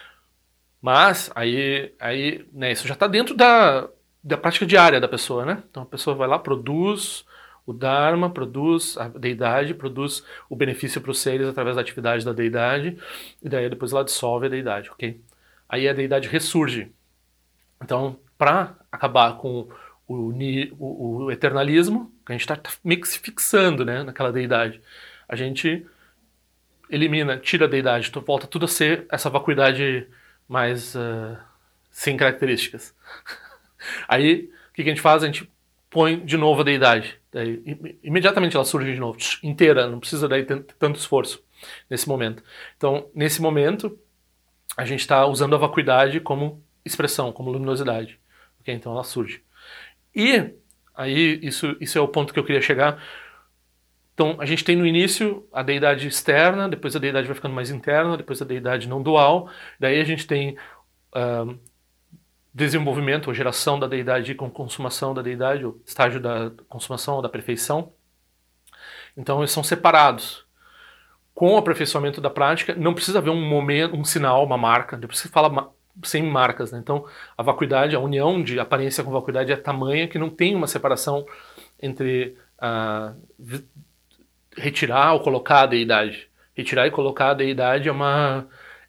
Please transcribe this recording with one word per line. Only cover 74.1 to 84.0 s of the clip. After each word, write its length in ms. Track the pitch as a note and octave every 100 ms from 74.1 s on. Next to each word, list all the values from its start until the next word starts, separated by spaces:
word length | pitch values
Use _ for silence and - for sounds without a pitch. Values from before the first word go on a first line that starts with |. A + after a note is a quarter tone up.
| D#3+ C#3 B2+ C#3+
uma 120 | B2
marca. 380 | A#2 A#2+ - A#2
Depois 220 | A#2 -
você 100 | -
fala 220 | D#3 D3+
ma-, 200 | C#3 - _ _ F#3
sem 180 | - D#3
marcas, 500 | D#3+ C3+ B2+ A#2+ A#2
né? 60 | A#2+
Então, 300 | A2+ C#3+ D3 - - -
a 60 |
vacuidade, 540 | A#2+ C3+ C#3+ C3+ D3+ C#3+
a 40 |
união 440 | C#3 C#3 D3 F#3
de 160 | C3 B2
aparência 440 | A#2+ C3+ C3+ C#3+
com 60 | C3+
vacuidade 420 | C3 C3+ C3 C3
é 40 | C#3
tamanha 520 | C#3+ C3+ C3+ D3 E3
que 120 | D#3+
não 100 | D#3+
tem 260 | D#3+ F3 G3
uma 120 | D3
separação 580 | C#3+ C#3 B2+ - C#3+ C#3+ - - - - _
entre, 560 | C#3 C3 C3 B2+ B2 - _ -
ah, 540 | A#2+ A2+ A2 G#2+ G#2+ - - -
vi-, 280 | A#2+ C#3 - D3 - _